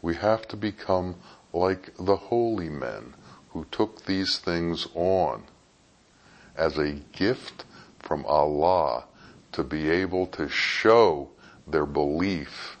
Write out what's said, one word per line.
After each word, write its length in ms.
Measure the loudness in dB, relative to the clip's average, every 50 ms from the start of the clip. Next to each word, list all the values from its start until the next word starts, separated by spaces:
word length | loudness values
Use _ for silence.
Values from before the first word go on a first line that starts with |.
We 160 | -2 -2 -4
have 320 | 0 2 2 2 2 -2 -10
to 80 | -10
become 600 | -6 -6 -6 -6 -8 -2 0 0 0 0 -2 -8 -10 -16 -20 -20 -20 _ _ -2
like 400 | 2 2 2 2 0 -4 -18 -16 -6
the 180 | 2 2 2
holy 540 | 2 2 -2 0 0 2 0 0 -2 -4 -6
men 440 | -6 -6 -6 -6 -8 -8 -12 -16 -20 -20 -20 -20 -20 -20 -20 -14
who 160 | -12 -12 -12 -12
took 360 | -2 -2 -2 -2 -2 -12 -6
these 320 | -4 -2 -2 0 -2 -4 -4
things 480 | -2 -2 -2 0 0 -2 -2 -4 -6 -8 -4
on 480 | -2 0 2 2 2 0 0 -2 -6 -10 -20 -20 _ _ _ _ _ _ _ _ _ _ _ _ _ _ -20 -20 -20 -20 -18 -4
as 220 | -2 0 0 0 0
a 140 | -2 -2 -4 -6 -12 -18 -6
gift 520 | -2 0 0 0 -2 -6 -18 -16 -18 -20 -20 -20 -20 -20 -20 -20 _
from 260 | -6 -6 -6 -4 -2
Allah 800 | 0 2 4 4 4 2 2 2 4 4 4 2 0 0 -4 -6 -12 -20 -20 -20 -20 -20 -20 -20 _ -6
to 120 | -6 -4
be 260 | -4 -4 -2 0 2
able 360 | 2 2 0 0 0 -2 -2 -2
to 200 | -4 -6 -6 -4
show 840 | -2 -2 -2 -2 -2 2 6 8 8 10 8 6 4 0 -4 -10 -14 -20 -20 -20 -20 -20 -12
their 200 | -2 0 0 0
belief 880 | 0 0 0 0 0 2 0 0 0 -2 -4 -6 -10 -12 -14 -14 -14 -16 -18